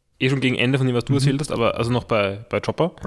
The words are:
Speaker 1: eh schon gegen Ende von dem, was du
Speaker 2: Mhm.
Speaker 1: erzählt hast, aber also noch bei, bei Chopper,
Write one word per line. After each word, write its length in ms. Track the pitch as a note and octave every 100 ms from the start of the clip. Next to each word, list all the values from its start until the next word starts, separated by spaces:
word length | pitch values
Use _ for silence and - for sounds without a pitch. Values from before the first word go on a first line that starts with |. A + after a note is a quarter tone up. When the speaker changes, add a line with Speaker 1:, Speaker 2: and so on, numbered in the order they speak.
| _ -
Speaker 1:
eh 100 | C3
schon 120 | C#3
gegen 160 | B2+ A#2+
Ende 200 | B2 C3+
von 100 | C3
dem, 80 |
was 120 | A#2+ -
du 60 |
Speaker 2:
Mhm. 40 | C3+
Speaker 1:
erzählt 220 | C#3 C#3
hast, 100 | -
aber 280 | A#2 A2+ -
also 120 | A#2
noch 140 | B2
bei, 400 | - A2 G2 G2+ -
bei 100 | G2+
Chopper, 320 | - - E3 -